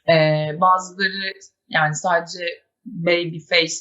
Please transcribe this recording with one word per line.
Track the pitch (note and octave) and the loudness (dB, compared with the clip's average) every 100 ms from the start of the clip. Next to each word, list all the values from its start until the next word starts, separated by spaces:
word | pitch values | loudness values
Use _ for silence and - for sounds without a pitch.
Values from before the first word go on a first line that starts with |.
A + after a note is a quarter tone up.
| - | 2
E, | D#3+ D#3 D3+ D3+ D#3 | 4 4 2 -2 2
bazıları | F#3 F#3 F#3 F#3 F#3+ G3 F#3+ - - _ - | 4 4 0 -4 -4 -2 -8 -10 -18 _ -6
yani | D#3+ D3+ D3+ | 0 0 0
sadece | F#3 E3+ E3 F#3 E3+ - _ _ - | 0 0 -2 -8 -10 -10 _ _ -14
baby | F#3+ E3+ F3 E3+ D#3+ - | -4 0 0 0 -8 -2
face | F3 D#3+ - | 0 0 -2